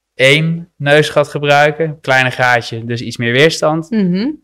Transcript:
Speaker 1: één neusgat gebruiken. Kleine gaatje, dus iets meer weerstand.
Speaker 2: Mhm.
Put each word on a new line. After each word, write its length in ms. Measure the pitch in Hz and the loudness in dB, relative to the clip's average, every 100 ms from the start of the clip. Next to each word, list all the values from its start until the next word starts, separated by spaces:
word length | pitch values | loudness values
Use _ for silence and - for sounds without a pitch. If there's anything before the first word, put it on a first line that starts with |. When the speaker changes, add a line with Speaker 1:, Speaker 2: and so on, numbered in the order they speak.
| _ - | _ 0
Speaker 1:
één 560 | 135 147 160 165 170 - | 2 4 0 -4 -10 -6
neusgat 520 | 143 151 151 151 147 | 2 2 2 0 -2
gebruiken. 720 | 147 143 143 147 151 160 147 | -2 2 4 2 0 -6 -6
Kleine 300 | - 131 127 | -2 0 0
gaatje, 540 | - 127 120 113 113 113 | 0 0 0 -2 -8 -8
dus 160 | 117 | -8
iets 160 | 117 117 | -8 -6
meer 140 | 117 | -2
weerstand. 580 | 123 160 160 156 160 160 | 2 2 2 -2 -2 -2
Speaker 2:
Mhm. 400 | 220 185 180 254 302 | -2 0 0 -4 -8